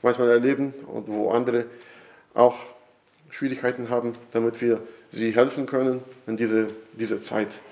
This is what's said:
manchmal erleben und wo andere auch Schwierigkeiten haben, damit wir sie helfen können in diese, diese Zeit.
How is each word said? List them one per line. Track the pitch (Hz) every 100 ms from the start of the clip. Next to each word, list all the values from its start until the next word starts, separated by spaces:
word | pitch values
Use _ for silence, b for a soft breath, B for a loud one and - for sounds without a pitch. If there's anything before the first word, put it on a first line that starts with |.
manchmal | 123 120 120
erleben | 120 127 139 139 131 -
und | 113 104
wo | 107 104
andere | 117 123 120 117 B B B B B B
auch | 113 123 - - - _ _ _ _ _
Schwierigkeiten | - 135 127 123 123 117
haben, | 120 117 117 -
damit | 117 113 117
wir | 120 110 B B B
sie | - 113
helfen | 110 131 139 131
können | 135 131 127 127 - -
in | 113
diese, | 113 110 110 - -
diese | - 113 101
Zeit. | - 110 104 - -